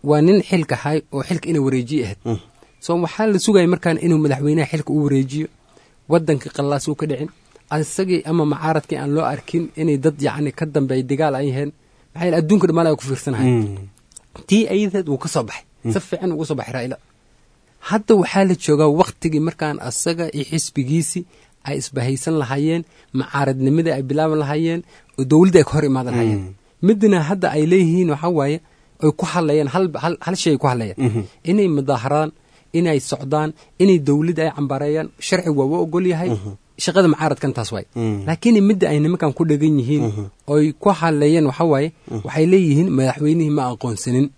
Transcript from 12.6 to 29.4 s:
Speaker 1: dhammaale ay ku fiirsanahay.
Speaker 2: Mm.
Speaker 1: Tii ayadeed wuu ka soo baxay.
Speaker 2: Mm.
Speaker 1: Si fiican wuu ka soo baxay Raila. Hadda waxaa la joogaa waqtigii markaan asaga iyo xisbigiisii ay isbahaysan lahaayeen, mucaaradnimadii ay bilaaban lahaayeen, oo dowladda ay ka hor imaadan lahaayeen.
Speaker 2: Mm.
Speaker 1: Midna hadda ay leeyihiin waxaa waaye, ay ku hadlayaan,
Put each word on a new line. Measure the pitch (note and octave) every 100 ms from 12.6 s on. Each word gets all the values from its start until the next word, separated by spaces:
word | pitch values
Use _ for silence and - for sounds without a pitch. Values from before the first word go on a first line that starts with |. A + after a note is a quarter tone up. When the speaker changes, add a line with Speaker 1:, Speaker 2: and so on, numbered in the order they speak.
| F#3
Speaker 1:
dhammaale | E3+ E3
ay | D3+
ku |
fiirsanahay. | C3+ C3 - A#2+ C3
Speaker 2:
Mm. | A#2+ G#2 G2 G2 _ _ - _ - -
Speaker 1:
Tii | G3+ A3
ayadeed | F#3+ G#3 G3 E3
wuu | C3+
ka | D#3+
soo | D3+
baxay. | A2 - _ _
Speaker 2:
Mm. | A#2
Speaker 1:
Si | D3
fiican | - F3 F#3
wuu | D#3
ka | D#3
soo |
baxay | C#3+ A2+
Raila. | B2+ B2 C3 _ _ _ _ _ _ _ _
Hadda | - G#3+ G#3 G#3+
waxaa | E3+ G3
la | F#3+
joogaa | F3+ - D3 D#3
waqtigii | D3+ F#3 - E3+ D#3
markaan | D#3+ - D3+ D3
asaga | B2 - - E3+ E3
iyo | D3
xisbigiisii | C#3 D#3+ - - B2+ D#3+ D3+ F#3 E3+ _ _ _
ay | - C#3+
isbahaysan | - C3+ B2 C3+ - D#3+
lahaayeen, | B2+ C#3 D3+ E3 E3 _ _
mucaaradnimadii | C3+ C3 C#3+ C#3 C3+ C3 D#3 E3
ay | C3+
bilaaban | C3 C#3+ D#3 D#3
lahaayeen, | C#3 D3+ E3 E3+ - - _ -
oo |
dowladda | C3 D3+ F#3+ F3
ay |
ka | C#3+
hor | D3+
imaadan | D3 C3 B2
lahaayeen. | A#2+ A2 G#2
Speaker 2:
Mm. | F#2+ F#2+ _ _
Speaker 1:
Midna | F3 G#3+ G#3 F#3+
hadda | D3+ F#3+ F#3+
ay | D#3 D#3
leeyihiin | F#3 E3+ F3 F3+
waxaa | D3 E3+
waaye, | E3+ C#3 D#3 _ _ _ _
ay | D#3
ku | - F3+
hadlayaan, | E3+